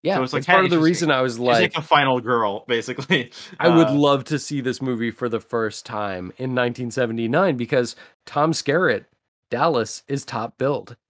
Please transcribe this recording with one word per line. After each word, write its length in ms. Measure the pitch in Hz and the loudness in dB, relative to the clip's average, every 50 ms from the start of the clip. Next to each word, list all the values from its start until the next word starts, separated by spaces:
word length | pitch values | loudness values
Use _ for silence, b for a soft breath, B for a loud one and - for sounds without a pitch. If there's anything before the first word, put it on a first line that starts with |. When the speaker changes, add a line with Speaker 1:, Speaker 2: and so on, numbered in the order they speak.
Speaker 1:
Yeah, 140 | - 165 196 | -2 0 0
Speaker 2:
So 60 | 160 | 0
it's, 100 | 131 127 143 | -2 -2 -4
like, 60 | 143 | -4
Speaker 1:
it's 60 | 139 | 2
part 180 | - 180 190 190 | 4 4 4 6
of 60 | 175 | 4
the 60 | 170 | 2
Speaker 2:
kinda 80 | 165 156 | 4 4
Speaker 1:
reason 240 | 165 175 165 170 156 | 2 2 2 2 2
Speaker 2:
interesting. 80 | 143 131 | 2 2
Speaker 1:
I 40 | |
was 100 | 131 127 | 2 0
Speaker 2:
She's, 80 | 120 113 | -2 0
like, 200 | 123 123 120 113 | 2 4 4 4
Speaker 1:
like, 100 | 175 165 | 4 2
Speaker 2:
the 100 | - 165 | 0 -6
final 380 | 151 - 160 147 143 135 131 127 | 0 2 4 4 4 4 2 0
girl, 440 | 113 117 123 117 113 104 98 107 - | 0 0 0 2 2 0 -2 -4 -4
<laughs> 40 | - | -2
basically. 640 | 120 117 107 - 123 - 135 - 185 147 120 - B B B B B B | -2 -2 -2 -4 -8 -10 -2 0 0 0 0 -4 B B B B B B
Speaker 1:
I 100 | 151 175 | 2 4
would 180 | 170 165 165 - | 6 6 6 6
Speaker 2:
Uh, 60 | 143 | 4
Speaker 1:
love 280 | 143 143 143 139 135 127 | 4 4 4 2 2 0
to 140 | - 156 143 | -4 -4 -4
see 220 | - - 147 143 | -4 -4 -6 -4
this 200 | 127 127 120 - | -4 -4 -6 -4
movie 280 | 135 131 123 110 117 117 | -4 -4 -2 -2 -2 -4
for 180 | 107 - 127 120 | -4 -4 -6 -4
the 100 | 113 110 | -4 -4
first 460 | - _ - 117 113 107 104 - - | -6 _ -4 -2 -2 -2 -6 -8 -12
time 460 | - 120 107 104 101 95 92 90 92 - | -8 -6 -4 -4 -4 -6 -8 -10 -12 -10
in 180 | - 127 131 127 | -8 -8 -4 -2
nineteen 360 | 123 123 123 120 - 127 120 | 0 0 -2 -2 -6 -10 -8
seventy-nine 640 | 113 135 123 113 113 113 117 113 127 165 190 190 143 | -2 -2 -2 -2 -2 -4 -2 0 0 2 2 2 0
because 400 | 120 120 - 151 131 123 113 - B B B B B _ | -2 -2 0 0 0 0 -2 -6 B B B B B _
Tom 260 | - - 147 151 160 | -6 -2 0 0 0
Skerritt, 540 | 160 - - - 139 170 185 151 110 95 - _ _ _ _ _ _ _ _ _ | 0 -2 -2 0 0 2 2 2 0 -2 -4 _ _ _ _ _ _ _ _ _
Dallas, 520 | - 120 147 170 151 123 110 - - - _ | -2 0 2 2 2 2 -2 -2 -6 -12 _
is 180 | - - 139 - | -6 -6 -6 -6
top 320 | - - 113 113 117 _ _ | -6 -6 -6 -8 -8 _ _
billed. 380 | 131 139 147 113 98 - - _ _ | -2 -2 -2 -4 -6 -12 -20 _ _